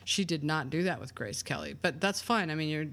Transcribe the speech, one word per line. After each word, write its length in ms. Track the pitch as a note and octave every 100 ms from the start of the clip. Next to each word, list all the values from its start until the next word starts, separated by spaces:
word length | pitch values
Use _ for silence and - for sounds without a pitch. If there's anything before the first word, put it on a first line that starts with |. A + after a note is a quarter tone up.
she 220 | - - F3+
did 180 | D#3+
not 280 | D3 D#3 C3
do 100 | D3+ F#3
that 140 | C#3+
with 140 | -
Grace 300 | - A2 -
Kelly, 320 | - D3 D3+ C#3+
but 220 | F3+ D#3+
that's 180 | G3 G3+
fine. 300 | - A#3 F3
I 60 | D#3
mean, 140 | D#3
you're, 180 | D3+ D3+